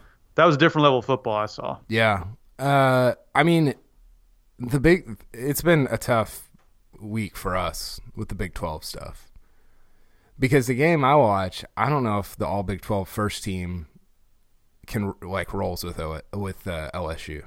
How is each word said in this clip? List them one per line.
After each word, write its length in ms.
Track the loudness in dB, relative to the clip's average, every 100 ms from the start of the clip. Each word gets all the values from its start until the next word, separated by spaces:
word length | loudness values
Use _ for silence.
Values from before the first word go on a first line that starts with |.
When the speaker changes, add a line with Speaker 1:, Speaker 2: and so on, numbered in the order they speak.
| -12 _ _ 4
Speaker 1:
That 100 | 4
was 100 | 6
a 40 |
different 240 | 4 6
level 160 | 4 4
of 60 | 0
football 300 | -2 0 -2
I 120 | -2
saw. 320 | -6 -8 -8 -4
Speaker 2:
Yeah. 340 | 2 2 2 -2 -14 _ -6
Uh, 580 | 0 4 4 4 2 0 _ 2
I 80 |
mean, 300 | 4 4 4 0 _ _ -20 _ _ _ _ -12
the 220 | -4 2
big, 380 | 4 4 2 -16 -16
it's 280 | -8 -4 -2
been 260 | 4 4 4
a 60 | -2
tough 520 | 0 0 0 -6 -20 _ _ _ _ -16
week 340 | -8 -6 -6 -6
for 220 | -4 -2
us 420 | -2 -6 -10 -12 -14 -10
with 140 | -8
the 60 | -6
Big 180 | -8
twelve 320 | -6 -8 -8 -12
stuff. 440 | -14 -14 -16 -20 -20 -20 _ -20 -20 -20 _ -20 _ _ -2
Because 300 | 4 4 2
the 80 | 2
game 280 | 4 4
I 120 | 4 6
watch, 500 | 6 4 0 -6 -10 -2
I 140 | 0
don't 140 | 0
know 160 | 0 -2
if 180 | -4 -6
the 100 | -4
all 160 | -4
Big 180 | -4 -6
twelve 280 | -4 -4 -4
first 340 | -4 -4 -4
team 440 | -6 -6 -6 -8 -10 -18 _ _ _ _ _ _ _ _ -8
can, 260 | -4 -4 -6
like, 320 | -6 -6 -4
rolls 300 | -4 -4 -4
with 160 | -8 -8
O-, 220 | -6 -8 -10
with, 320 | -8 -8 -8 -8
uh, 220 | -8 -8
L 160 | -8 -8
S 160 | -8 -10
U 160 | -12